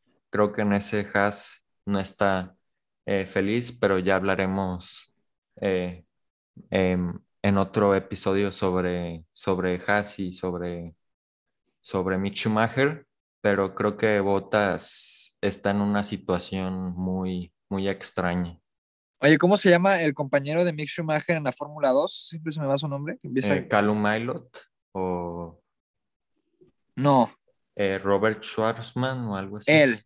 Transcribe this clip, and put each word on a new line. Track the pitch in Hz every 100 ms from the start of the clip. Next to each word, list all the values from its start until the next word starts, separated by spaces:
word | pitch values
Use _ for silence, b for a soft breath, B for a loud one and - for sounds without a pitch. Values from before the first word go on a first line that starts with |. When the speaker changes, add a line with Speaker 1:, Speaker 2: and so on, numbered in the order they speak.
| _ _ _
Speaker 1:
creo | 101 104
que | 101
en | 104
ese | 101 101 107 101
Haas | 104 101 104 - - _ _
no | - 101
está, | 92 - 101 95 92 _ _ _ _ _ -
eh, | 101 95
feliz, | 101 98 117 120
pero | - 101 95
ya | 92 95
hablaremos, | 95 95 95 95 95 90 - - - _ _ _ _ -
eh, | 104 92 90 87 - _ _ _ _ - -
em, | 92 92 90 87 87 _ _
en | 101 98
otro | 95 - 101
episodio | 95 92 101 - 98 101
sobre, | - 95 90 90 90 87 82 82
sobre | - - 92 90 90 -
Haas | 104 104 -
y | 92
sobre, | 90 92 87 87 87 85 - _ _ _ _ _ _ _ _
sobre | - 98 92 95
Mick | 98 101
Schumacher, | 113 107 117 131 139 160 - _ _ _
pero | 104 98 95
creo | - 104 104
que | 110 104
Bottas | 98 98 95 107 101 82 - - - - - _
está | 101 - 101
en | 101
una | 104 104
situación | 101 98 - 90 - 95 92 92 92
muy, | 90 92 92 92 92 85 _ -
muy | 98 98
extraña. | 95 - - 90 90 87 85 _ _ _ _ _ -
Speaker 2:
Oye, | 143 156
¿cómo | 180 202
se | 196
llama | 175 190 190
el | 160
compañero | 139 139 143 139 160
de | 180
Mick | 151 147
Schumacher | - 160 151 - 165
en |
la | 147
Fórmula | - - 151 -
dos? | 277 311 - -
Siempre | 165 160
se | 156
me | 139
va | 139
su | 151
nombre, | 139 147 240
que | -
empieza | 127 104 95
Speaker 1:
Eh, | 90
Callum | 107 104 107
Aylott | 104 107 120 170 - - - _ _
o | 95 92 90 87 85 85 82 _ _ _ _ _ _ _ _ _ _ _ _ _ -
Speaker 2:
No. | 139 135 - - _ _ _ -
Speaker 1:
eh, | 98 95
Robert | 95 98 110 104
Schwarzman | - - 110 113 117 123 131 131
o | 113 98
algo | 98 104
así. | -
Speaker 2:
Él, | 156 139 110